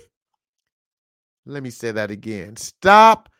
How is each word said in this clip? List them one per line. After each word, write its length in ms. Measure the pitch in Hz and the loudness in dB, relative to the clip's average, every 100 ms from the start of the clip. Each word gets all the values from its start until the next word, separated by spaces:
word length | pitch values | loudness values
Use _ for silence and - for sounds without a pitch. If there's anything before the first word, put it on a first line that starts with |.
| _ _ _ _ _ _ _ _ _ _ _ _ _ _ - | _ _ _ _ _ _ _ _ _ _ _ _ _ _ -18
Let 180 | 143 | -14
me 80 | 127 | -14
say 200 | 117 117 | -10 -8
that 200 | 107 104 | -6 -8
again. 440 | 104 110 104 90 113 | -10 -12 -14 -14 -18
Stop 720 | - _ 185 208 220 214 _ | -20 _ 4 6 6 2 _